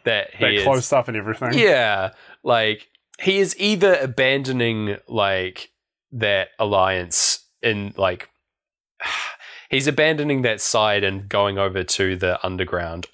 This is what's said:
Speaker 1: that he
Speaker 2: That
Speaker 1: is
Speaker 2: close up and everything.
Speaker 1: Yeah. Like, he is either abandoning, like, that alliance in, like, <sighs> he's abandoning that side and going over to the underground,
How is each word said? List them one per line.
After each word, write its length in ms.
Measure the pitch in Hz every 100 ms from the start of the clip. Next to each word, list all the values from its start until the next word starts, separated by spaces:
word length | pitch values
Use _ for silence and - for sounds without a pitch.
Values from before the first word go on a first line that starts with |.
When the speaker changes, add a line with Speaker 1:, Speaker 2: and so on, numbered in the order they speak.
Speaker 1:
that 300 | 117 107 -
he 100 | -
Speaker 2:
That 100 | 123
Speaker 1:
is 80 | 104
Speaker 2:
close 280 | 98 131 -
up 140 | 135 123
and 100 | 110
everything. 360 | 104 107 127
Speaker 1:
Yeah. 560 | 131 208 139 110 101 95 - - -
Like, 460 | 135 117 107 107 - _ _ -
he 180 | 190 196
is 180 | 185 -
either 360 | 202 208 196 180
abandoning, 1000 | 135 120 131 139 131 127 117 110 107 101 -
like, 600 | 110 98 95 92 92 - _ _ _ _
that 360 | 127 104 98 92 -
alliance 840 | 107 98 92 92 90 - - - _ _
in, 300 | 117 104 101 98
like, 320 | 95 92 - _ _ _ _ _ _ -
<sighs> 680 | - - - - - - -
he's 160 | 135 139
abandoning 560 | 147 156 156 147 139
that 180 | 120 104
side 420 | - 113 107 101
and 240 | 98 98 101
going 300 | 104 101 98
over 240 | 98 95
to 340 | 90 - 95 90
the 280 | 90 90
underground, 600 | 92 92 92 90 85 85 -